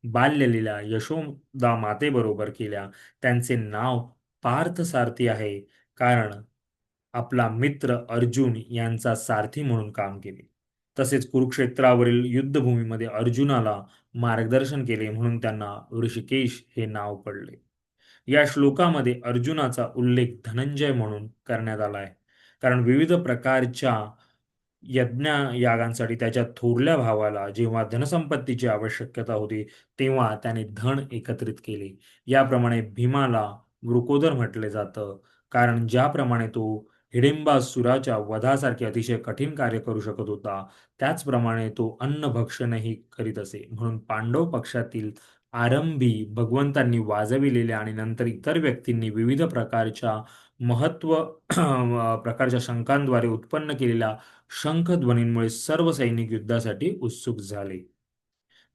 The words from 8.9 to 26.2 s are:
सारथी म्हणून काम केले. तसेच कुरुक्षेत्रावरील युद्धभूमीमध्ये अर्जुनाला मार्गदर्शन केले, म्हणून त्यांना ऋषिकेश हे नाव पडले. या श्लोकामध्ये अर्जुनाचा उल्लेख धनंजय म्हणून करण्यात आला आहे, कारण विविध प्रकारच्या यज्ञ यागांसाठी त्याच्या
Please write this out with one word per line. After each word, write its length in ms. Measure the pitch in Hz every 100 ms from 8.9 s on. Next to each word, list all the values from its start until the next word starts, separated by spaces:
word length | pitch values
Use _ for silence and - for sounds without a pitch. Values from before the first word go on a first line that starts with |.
| 113 123
सारथी 480 | 113 - 107 110 147
म्हणून 300 | 143 117 107
काम 280 | 104 98 98
केले. 280 | 95 95 - _ _ _ _ -
तसेच 300 | 135 139 123
कुरुक्षेत्रावरील 960 | 131 127 135 123 127 127 123 120 120
युद्धभूमीमध्ये 840 | 123 123 135 143 123 120 113 110 113
अर्जुनाला 760 | 104 120 120 143 127 110 101 98 _ _
मार्गदर्शन 680 | 117 117 113 110 131 135 143
केले, 260 | 120 110 107
म्हणून 280 | 110 117 117
त्यांना 480 | 113 107 101 104 -
ऋषिकेश 720 | 113 117 117 101 131 123 - _ -
हे 100 | 110
नाव 300 | 107 104 98
पडले. 460 | 107 101 - - _ _ _ _ _ _ -
या 120 | 143 147
श्लोकामध्ये 760 | 143 139 139 175 151 123 123
अर्जुनाचा 640 | 120 123 123 156 131 123 117 131
उल्लेख 320 | 123 123 123 - 113
धनंजय 460 | 117 139 139 143
म्हणून 340 | 127 107 104 107 _ -
करण्यात 340 | 113 113 107
आला 180 | 104 101
आहे, 160 | 95 - _ _ _ -
कारण 220 | 131 127
विविध 280 | 120 135 160
प्रकारच्या 1000 | 175 127 123 131 131 123 123 131 110 107 - _ _ _ _ _ _
यज्ञ 480 | - 131 120 120 151 147 135
यागांसाठी 600 | 120 120 117 117 113 113
त्याच्या 300 | 117